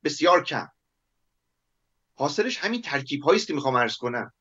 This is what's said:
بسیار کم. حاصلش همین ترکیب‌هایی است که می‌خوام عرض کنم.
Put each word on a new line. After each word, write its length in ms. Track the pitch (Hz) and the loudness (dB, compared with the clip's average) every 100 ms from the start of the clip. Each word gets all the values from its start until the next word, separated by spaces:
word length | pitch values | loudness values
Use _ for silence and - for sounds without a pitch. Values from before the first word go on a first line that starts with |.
بسیار 400 | 151 143 170 175 | -6 2 4 4
کم. 240 | 139 131 - _ _ _ _ _ _ _ _ _ _ _ _ _ _ _ | 2 -6 -8 _ _ _ _ _ _ _ _ _ _ _ _ _ _ _
حاصلش 420 | 143 - 233 247 | -2 0 -2 -2
همین 240 | 190 233 | -4 -4
ترکیب‌هایی 580 | - 139 135 143 143 214 | -4 -6 -4 -2 2 2
است 80 | - | 2
که 60 | |
می‌خوام 240 | 151 135 123 | -2 0 2
عرض 200 | 117 - | 0 -2
کنم. 360 | 120 117 95 _ | -6 -6 -8 _